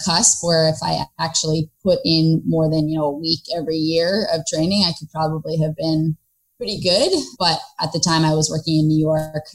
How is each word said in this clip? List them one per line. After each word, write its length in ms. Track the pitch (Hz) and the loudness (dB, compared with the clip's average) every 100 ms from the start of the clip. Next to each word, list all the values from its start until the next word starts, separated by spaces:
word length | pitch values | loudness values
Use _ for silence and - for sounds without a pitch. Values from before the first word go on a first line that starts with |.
cusp 400 | - 165 - - | -2 2 2 0
where 240 | 170 165 160 | 2 2 2
if 80 | 156 | 0
I 220 | - 160 - - | -4 -4 -6 -6
actually 520 | 165 160 156 160 160 _ | -4 -2 0 -2 -2 _
put 160 | 190 170 | 0 0
in 380 | - 160 160 160 - | 2 4 4 4 2
more 220 | 165 160 | 2 2
than, 200 | 156 156 | 2 0
you 100 | 156 | 0
know, 60 | 147 | -2
a 120 | 143 | -2
week 220 | 165 165 - 170 | -4 -4 -4 -6
every 200 | 151 160 | -4 -2
year 520 | 156 165 165 202 208 | 0 0 0 0 -2
of 80 | 165 151 | -2 -2
training, 320 | 156 165 202 180 | -2 0 2 0
I 60 | 160 | -2
could 100 | 151 | -8
probably 460 | 156 156 160 156 160 | -4 -2 -2 -4 -2
have 160 | 156 156 | -2 -2
been 400 | 160 160 160 156 _ _ _ _ | 0 0 0 -2 _ _ _ _
pretty 220 | 196 202 | -8 -2
good. 300 | 180 185 330 359 262 - | 0 2 2 0 -4 -4
But 200 | 175 156 - - | -2 -2 -6 -8
at 120 | 160 | -6
the 80 | 160 | -2
time 240 | 170 160 | 0 2
I 100 | 160 | 2
was 160 | 156 151 | 2 0
working 300 | 156 160 156 | -2 0 2
in 60 | 156 | 4
New 120 | 156 | 2
York 440 | 156 156 156 156 156 | 2 0 -4 -8 -10